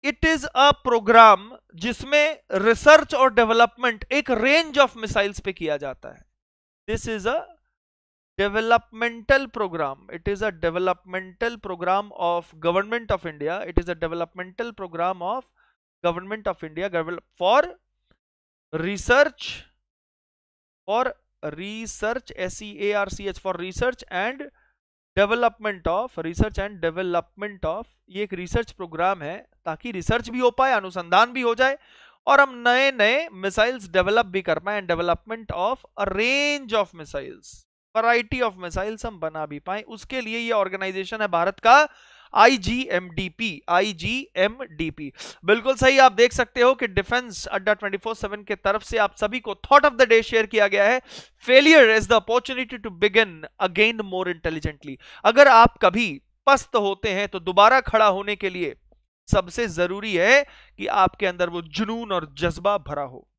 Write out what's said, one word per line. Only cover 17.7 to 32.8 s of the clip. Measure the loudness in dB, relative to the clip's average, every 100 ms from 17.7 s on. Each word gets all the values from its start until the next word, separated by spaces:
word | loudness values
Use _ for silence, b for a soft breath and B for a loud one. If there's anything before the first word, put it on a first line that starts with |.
| -6 _ _ _ _ _ _ _ _ _
research, | -8 -6 -6 2 4 4 _ -16 -16 -20 _ _ _ _ _ _ _ _ _ _ _ -4
for | -2 -2 -6 _ _ -12
research, | -10 -12 -12 -12 -6 -6 -6 -10
एस | -10 -10 -10
ई | -16 -6
ए | -4
आर | -2 -4
सी | -8 -10
एच, | -8
for | -8 -8
research | -8 -4 -6 -6 -10 -6
and | -6 -8 -16 _ _ _ _ _ _ -2
development | 0 2 -2 -2 -10 -6 -4
of, | -4 -6 -8
research | -10 -2 -4 -2
and | -10 -6
development | -6 -4 -4 -4 -6 _ -14 -8 -8
of, | -8 -12 _ _
ये | -10
एक | -8
रिसर्च | -8 -6 -6 -6
प्रोग्राम | -12 -14 -2 -2 -2
है | -8 -12 -16 _
ताकि | -10 -10 -10
रिसर्च | -8 -4 -4 -4
भी | 0
हो | 0
पाए, | 2 0
अनुसंधान | 0 -2 -12 0 2 2
भी | 0
हो | -4
जाए | 0 0 -2 b b b b 2
और | 4
हम | 4 2 0
नए | 2